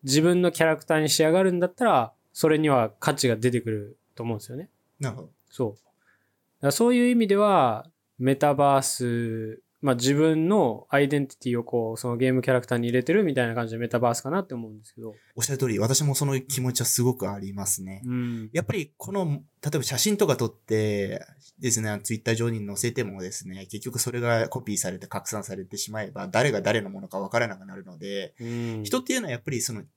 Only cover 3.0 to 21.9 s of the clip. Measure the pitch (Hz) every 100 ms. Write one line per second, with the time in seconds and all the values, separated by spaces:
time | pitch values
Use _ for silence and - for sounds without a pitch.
3 | - 139 131 110 123 120 113 107 104 -
4 | _ - 117 110 - 123 196 _ _ _
5 | 135 113 78 _ _ - 120 104 _ _
6 | _ _ _ _ _ _ 139 - 233 247
7 | 247 240 220 202 208 190 127 110 - _
8 | _ _ 127 135 147 139 143 139 127 -
9 | 123 117 117 113 110 110 _ _ 143 123
10 | 123 143 160 160 160 180 139 110 - 139
11 | 143 147 139 - 131 120 117 120 113 113
12 | 123 120 131 127 123 127 - 120 120 123
13 | 123 185 190 131 117 117 117 113 117 120
14 | 120 117 131 180 190 123 113 107 110 -
15 | 113 107 _ - 120 135 131 104 113 135
16 | 147 131 143 135 131 - 127 123 117 -
17 | 123 123 98 101 98 98 95 - 95 95
18 | 123 123 120 117 110 143 - 208 147 _
19 | - 196 175 143 - _ 151 151 127 131
20 | 214 202 190 131 113 - - 110 107 101
21 | 98 101 - _ - _ 127 110 107